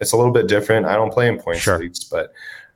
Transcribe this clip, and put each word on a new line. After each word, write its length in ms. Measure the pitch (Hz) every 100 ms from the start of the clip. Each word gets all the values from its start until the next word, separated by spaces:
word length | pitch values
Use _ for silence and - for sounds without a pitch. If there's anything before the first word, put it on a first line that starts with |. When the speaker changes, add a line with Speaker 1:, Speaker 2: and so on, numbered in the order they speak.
Speaker 1:
it's 120 | -
a 40 | 117
little 160 | 120
bit 140 | 120 95
different. 380 | 101 - 110 85
I 80 |
don't 180 | 104 113
play 160 | 123 120
in 100 | -
points 220 | - 85
Speaker 2:
Sure. 180 | 101 87
Speaker 1:
leagues, 260 | 87 -
but 280 | - 85 78 - - - -